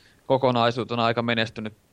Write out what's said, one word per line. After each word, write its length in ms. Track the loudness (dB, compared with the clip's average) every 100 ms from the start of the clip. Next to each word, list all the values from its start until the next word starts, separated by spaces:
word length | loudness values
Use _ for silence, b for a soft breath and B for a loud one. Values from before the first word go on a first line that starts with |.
| b b -2
kokonaisuutena 800 | 2 2 2 2 0 -4 -2 0
aika 160 | 0
menestynyt 520 | 0 -2 -2 -6 -12 -14 _